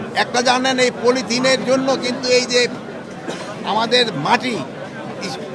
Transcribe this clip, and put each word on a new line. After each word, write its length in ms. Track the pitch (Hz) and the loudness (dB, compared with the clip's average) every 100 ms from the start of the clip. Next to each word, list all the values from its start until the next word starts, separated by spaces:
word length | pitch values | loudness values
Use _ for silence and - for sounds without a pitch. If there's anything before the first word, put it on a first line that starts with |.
| - - | -6 -2
একটা 180 | 208 240 | 0 2
জানেন, 340 | 247 247 262 254 | 4 2 2 2
এই 120 | 247 - | 2 4
পলিথিনের 580 | 233 262 233 240 262 262 220 | 2 2 0 0 2 2 4
জন্য 200 | 262 262 262 | 2 2 0
কিন্তু 220 | 247 247 247 | -2 -4 2
এই 160 | 247 247 | 2 4
যে 80 | 247 240 - - - - - - - - - | 2 2 -2 -10 -12 -12 -12 -10 -8 -10 -8
আমাদের 400 | - 208 226 247 233 160 | -2 0 2 2 2 0
মাটি 300 | 160 233 247 202 127 - - - - - | 2 2 2 -4 -6 -10 -10 -10 -10 -8
ইস-, 200 | - - - | -8 -8 -10